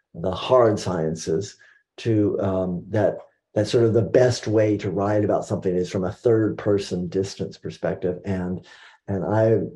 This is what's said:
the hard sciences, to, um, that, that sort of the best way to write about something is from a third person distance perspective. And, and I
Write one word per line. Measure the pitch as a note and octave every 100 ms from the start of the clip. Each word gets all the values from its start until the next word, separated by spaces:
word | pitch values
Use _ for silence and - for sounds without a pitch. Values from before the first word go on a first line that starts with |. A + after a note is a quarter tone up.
| _
the | E2 F2+
hard | F2+ - B2+ A#2 G#2
sciences, | G2+ F2+ D#2+ D#2+ - D#2+ G#2+ - _ _ _ -
to, | A#2+ G#2+ G2+ -
um, | G2 F#2 F#2 F2 -
that, | G#2+ F#2+ - - _ _
that | - G#2
sort | B2
of | A#2
the | A2+
best | G2+ B2 B2 A#2+ -
way | A2 G#2+ G2+
to | G#2
write | F2 G2+ G#2+
about | G2+ F2
something | - F#2 F#2+
is | F2+ F2+
from | G2+
a | F2+
third | - A#2+ A2 G#2+ -
person | G#2+ G2+ G2 F2+ F2+
distance | F#2+ G2 - E2 E2
perspective. | E2 - E2+ E2 F2+ F2
And, | G2 F#2 F2+ F2+ - - - _ -
and | G2
I | D#2+ G#2+ A2+ G#2+ -